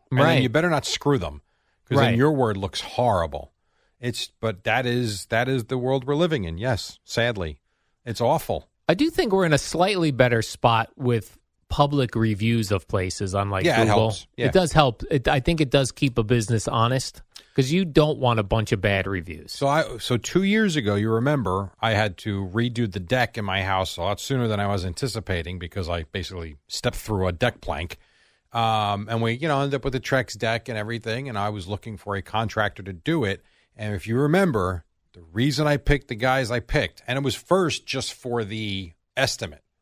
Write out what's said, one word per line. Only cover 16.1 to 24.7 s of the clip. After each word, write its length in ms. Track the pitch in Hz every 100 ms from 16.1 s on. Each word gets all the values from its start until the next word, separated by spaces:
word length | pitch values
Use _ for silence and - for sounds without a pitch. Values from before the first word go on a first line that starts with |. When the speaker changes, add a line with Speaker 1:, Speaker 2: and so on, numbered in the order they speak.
| 120
Speaker 2:
a 60 |
business 440 | 107 120 104 113 -
honest, 540 | 120 117 131 - - - - -
'cause 160 | - 131
you 140 | 170
don't 320 | 185 143 151 147
want 220 | 127 113
a 20 |
bunch 300 | 98 113 110
of 80 | 110
bad 260 | 101 98 95
reviews. 460 | 95 82 78 76
Speaker 1:
So 160 | - 139
I, 300 | 147 - 120
so 180 | - 123
two 260 | - 175
years 320 | 196 214 214
ago, 200 | 151 104
you 160 | 101 107
remember, 640 | 113 131 147 92 92 98 -
I 80 | 113
had 260 | 104 107 90
to 280 | 110 98 95
redo 440 | 98 120 117 117
the 80 | 98
deck 360 | 87 127 117 -
in 80 |
my 180 | 101 95
house 360 | 95 95 95 -
a 20 |
lot 200 | 87 101
sooner 280 | - 135 117
than 100 | 104
I 80 |
was 180 | 101